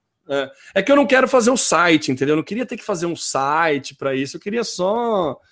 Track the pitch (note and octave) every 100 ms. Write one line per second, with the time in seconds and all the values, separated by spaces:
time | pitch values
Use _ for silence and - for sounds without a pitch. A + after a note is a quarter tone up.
0 | _ _ - C#3 C3 - - G3 F#3+ C#4+
1 | C4+ C4 B3+ B3+ A3+ C4 - D#3+ F3 D#3
2 | C#3+ C3 C#3 D#3 D3 G3+ B3 A#3+ - F#3
3 | E3+ D#3+ - C3+ C3+ D#3 E3 C#3+ - -
4 | C#3 C3 C3+ E3+ G#3 A3+ G#3+ - F#3 A3+
5 | A#3 G#3 D#3+ - _